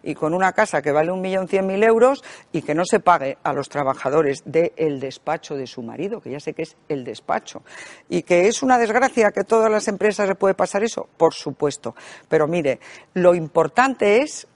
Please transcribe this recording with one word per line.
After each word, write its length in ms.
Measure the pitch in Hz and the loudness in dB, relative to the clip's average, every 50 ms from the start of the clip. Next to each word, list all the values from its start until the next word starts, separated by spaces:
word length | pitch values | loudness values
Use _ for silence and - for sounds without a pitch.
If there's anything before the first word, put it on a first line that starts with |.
y 120 | - - 143 | -8 -10 -6
con 200 | - 160 156 165 | -4 -2 -2 0
una 180 | 180 190 185 | 0 0 0
casa 300 | - - 214 - - 151 | 2 0 0 0 0 -2
que 80 | 127 151 | 0 2
vale 220 | 139 151 160 170 | 2 2 2 0
un 80 | 185 185 | -2 -4
millón 260 | 185 190 185 190 190 | -4 -4 -4 -4 -2
cien 200 | 180 - 190 190 | 0 -2 0 0
mil 160 | 190 190 196 214 | 0 0 2 4
euros 400 | 226 226 226 240 254 277 269 - - - - - _ | 4 4 4 4 4 2 0 -8 -20 -20 -20 -18 _
y 100 | - 160 | -6 -6
que 120 | - - 151 | -4 -2 -2
no 100 | 160 185 | -2 0
se 140 | - - 202 | 0 0 2
pague 400 | - 180 175 151 135 135 139 _ _ | 4 4 2 4 2 -6 -8 _ _
a 80 | 156 | -4
los 160 | 143 143 123 - | -4 -4 -6 -6
trabajadores 720 | - 143 143 131 131 - - 135 139 160 156 139 135 - _ | -6 -2 -2 -2 -2 -2 -4 0 2 2 2 2 -2 -4 _
del 540 | - 127 160 170 151 _ - 160 156 143 131 | -2 0 0 0 0 _ -2 -2 -2 -2 -4
despacho 560 | 135 135 131 - _ 147 156 170 - - 151 | -8 -10 -10 -10 _ -6 -6 -6 -6 -10 -10
de 120 | 139 131 123 | -10 -10 -10
su 140 | - - | -12 -12
marido, 380 | 117 113 113 120 165 202 233 208 | -12 -12 -10 -8 -8 -8 -8 -10
que 100 | _ 117 | _ -12
ya 80 | 127 147 | -12 -8
sé 120 | - 160 | -8 -10
que 100 | 151 - | -8 -8
es 140 | 165 - _ _ _ _ | -10 -10 _ _ _ _
el 160 | 156 135 123 | -8 -8 -8
despacho, 580 | 127 110 - _ - - - - - - - _ - - - - - - - _ _ | -10 -14 -14 _ -4 -4 -4 -4 -10 -20 -20 _ -20 -20 -20 -20 -20 -20 -20 _ _
y 140 | 170 175 - | -4 -4 0
que 240 | - 180 175 180 214 | 2 4 4 4 2
es 140 | 226 - | 2 0
una 140 | 277 262 254 | 2 2 4
desgracia 540 | 240 233 208 214 247 262 247 - 240 214 202 | 4 2 2 2 0 0 2 2 2 2 2
que 100 | - 202 | 2 -2
a 40 | 202 | -2
todas 260 | _ 226 226 220 220 | _ 2 2 2 2
las 160 | 214 214 - 226 | 0 0 -2 -4
empresas 400 | 202 - 196 214 196 - 208 190 | -4 0 0 -2 0 0 -2 -2
le 60 | 190 | 0
puede 200 | - - 190 190 | 0 0 0 2
pasar 280 | - 185 - - 202 | 0 -2 -2 0 -4
eso, 240 | 214 226 - - - _ _ | -4 -2 -4 -8 -10 _ _
por 160 | _ 165 160 | _ 2 2
supuesto. 640 | - - - 156 135 _ 147 143 135 - - 117 - - - - - - _ _ | 2 -2 -10 -12 -6 _ -4 -4 -4 -6 -12 -12 -12 -12 -20 -20 -20 -20 _ _
Pero 200 | - 160 151 147 | 2 2 2 2
mire, 320 | 170 175 151 139 123 - - - - - - _ _ | 0 0 0 -2 -2 -4 -8 -20 -20 -20 -20 _ _
lo 200 | 185 175 180 175 | 4 4 6 4
importante 840 | 180 160 156 _ 165 160 151 _ - 254 269 254 - 220 208 202 233 | 4 -2 -2 _ 0 0 2 _ 2 2 2 0 0 2 4 4 4
es 260 | 294 294 - - - _ _ | 2 0 -6 -16 -18 _ _